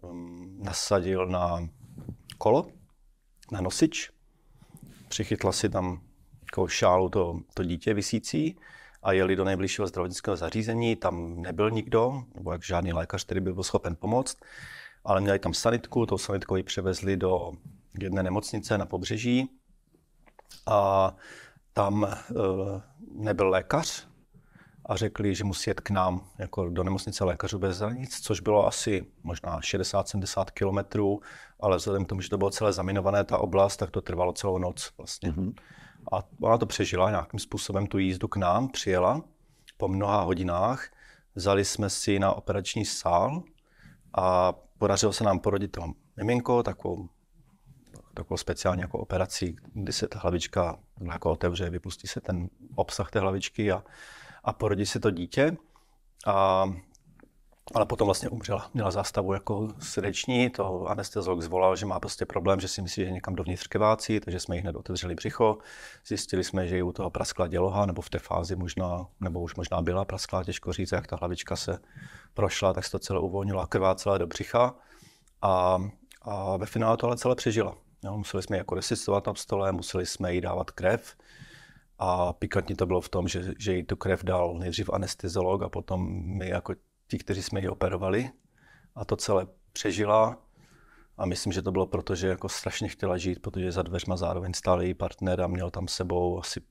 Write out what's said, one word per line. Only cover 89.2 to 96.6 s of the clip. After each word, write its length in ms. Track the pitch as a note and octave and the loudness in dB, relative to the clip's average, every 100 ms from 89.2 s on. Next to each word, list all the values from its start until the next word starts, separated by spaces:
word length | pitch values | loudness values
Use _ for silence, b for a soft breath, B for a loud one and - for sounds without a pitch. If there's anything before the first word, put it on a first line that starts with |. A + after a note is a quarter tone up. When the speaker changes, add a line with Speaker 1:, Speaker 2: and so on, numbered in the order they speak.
| - G2 F#2 - _ | 2 2 2 -6 _
Speaker 1:
přežila. 640 | - G#2 F#2+ G#2 A2 A2 - _ b b b b b b - | -6 -2 0 4 6 4 0 _ b b b b b b -6
A 80 | F#2+ | -2
myslím, 260 | F2 G#2 | -2 -2
že 100 | F#2 | -2
to 100 | G2 | 0
bylo 140 | F#2+ F#2 | 0 0
proto, 280 | F#2 - | -2 -2
že 140 | F2+ F#2+ | -2 0
jako 200 | F2+ F#2+ | -2 -4
strašně 400 | - - - G#2 | -6 -6 -4 -6
chtěla 280 | - F#2+ F2+ | -4 -2 0
žít, 220 | F#2 F2 | -2 -4
protože 300 | - F#2+ F#2 | -4 -4 -2
za 100 | F2 | -2
dveřma 340 | E2+ F2+ - F2+ | -2 -4 -4 -2
zároveň 360 | E2+ F2+ F#2 | -2 -2 -4
stál 280 | F2 - F2+ | -2 2 2
její 120 | F2+ | 2
partner 460 | F#2 F#2 - F#2+ F2+ | -2 -4 -2 0 0
a 60 | F2 | 0
měl 240 | F2+ E2+ | -2 -4
tam 180 | F#2 - | -6 -4
sebou 500 | - F2+ F2+ F2+ F2 | -4 0 2 2 0
asi, 200 | - - | -6 -10